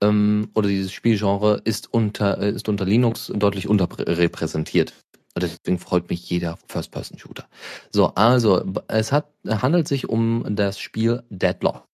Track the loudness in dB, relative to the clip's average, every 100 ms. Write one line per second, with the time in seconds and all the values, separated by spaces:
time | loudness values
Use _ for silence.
0 | 2 4 4 2 0 0 0 0 -4 -2
1 | 0 2 2 2 2 2 0 -4 -2 0
2 | 0 0 0 0 -2 -2 -2 -2 2 2
3 | 2 0 -6 0 0 0 0 2 0 -2
4 | -2 2 0 0 -4 -4 0 0 0 -4
5 | _ _ _ -4 -4 -4 -4 -4 -2 -2
6 | -2 -6 -4 -4 -2 -6 -8 -8 -8 -10
7 | -12 -14 -16 -16 -18 -18 -18 -18 -4 2
8 | 2 4 4 6 4 2 0 -6 -2 -2
9 | 0 -2 -2 _ -4 -2 2 0 0 -4
10 | -2 0 0 0 -2 -2 -2 -4 -8 -2
11 | 0 -2 -6 -2 -2 0 -2 -4 -10